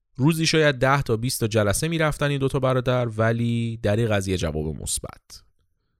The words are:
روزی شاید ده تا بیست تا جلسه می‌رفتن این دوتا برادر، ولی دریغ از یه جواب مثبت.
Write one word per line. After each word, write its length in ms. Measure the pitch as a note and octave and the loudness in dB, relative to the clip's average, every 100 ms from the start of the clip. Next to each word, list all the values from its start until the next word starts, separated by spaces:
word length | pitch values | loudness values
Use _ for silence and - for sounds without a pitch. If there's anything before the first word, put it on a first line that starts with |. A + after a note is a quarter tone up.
| _ | _
روزی 320 | - C#3 D#3+ D#3+ | 0 2 2 2
شاید 280 | D#3+ D3+ | 4 2
ده 280 | C3 C3 C#3 | 2 2 2
تا 140 | C3 A2 | 0 -2
بیست 240 | B2 - | -2 -2
تا 60 | A2+ | 0
جلسه 420 | A2 G2+ G2 D#3+ | 2 2 0 -2
می‌رفتن 420 | E3 D#3 C#3 C#3+ | 0 0 0 -2
این 80 | C#3+ | 0
دوتا 200 | C3+ C#3 | 0 0
برادر، 500 | B2+ C3 B2+ B2+ A#2+ | 0 0 0 0 0
ولی 720 | G#2+ A2+ A#2 A#2 A#2 A#2 A2+ | 0 0 2 0 0 -2 -2
دریغ 280 | G#2 G#2 A#2 | 0 2 2
از 180 | G2+ F#2+ | 0 0
یه 80 | F#2 | -2
جواب 460 | D#2+ D2+ D#2 C#2 | -2 -2 -4 -6
مثبت. 600 | - - - - - - _ _ _ _ _ | -6 -6 -8 -16 -20 -20 _ _ _ _ _